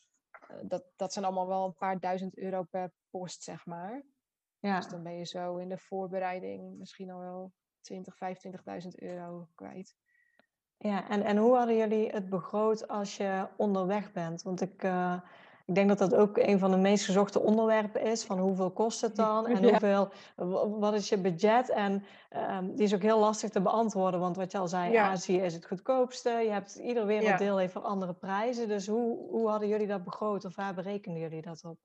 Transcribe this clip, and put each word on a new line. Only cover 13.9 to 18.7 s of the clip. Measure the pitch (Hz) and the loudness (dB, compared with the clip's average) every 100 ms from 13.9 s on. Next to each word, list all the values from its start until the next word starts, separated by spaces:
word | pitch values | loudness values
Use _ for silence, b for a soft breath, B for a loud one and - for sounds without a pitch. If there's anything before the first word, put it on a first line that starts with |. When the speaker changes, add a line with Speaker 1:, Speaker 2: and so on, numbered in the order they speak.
| 208 202 | -2 -4
Speaker 2:
bent? | 180 165 170 | -6 -6 -6
Want | 190 180 | -6 -4
ik, | 190 - | -4 -4
eh, | 190 180 180 180 B B B B - | -2 0 0 -2 B B B B 0
ik | 190 | 4
denk | 202 | 6
dat | 202 | 6
dat | 185 - | 6 6
ook | 208 - | 6 6
een | - 196 | 4 4
van | 190 | 4
de | 185 | 6
meest | 190 208 202 | 6 4 4
gezochte | 185 202 - | 2 4 2
onderwerpen | - 220 220 220 208 - | 4 4 4 2 2 0
is, | 220 226 | 0 0
van | - 185 | -2 0
hoeveel | 190 185 185 | 2 2 0